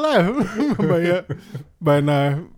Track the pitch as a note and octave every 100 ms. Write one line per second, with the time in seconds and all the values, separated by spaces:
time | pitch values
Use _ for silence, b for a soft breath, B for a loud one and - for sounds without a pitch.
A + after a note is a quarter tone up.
0 | D#4 A#3+ F3 C#4 F#3+ G#3+ D4 - D#3+ E3+
1 | F3 F3+ - C#3+ B B2+ B _ D#3 C#3+
2 | D3 C#3+ C#3+ C#3+ -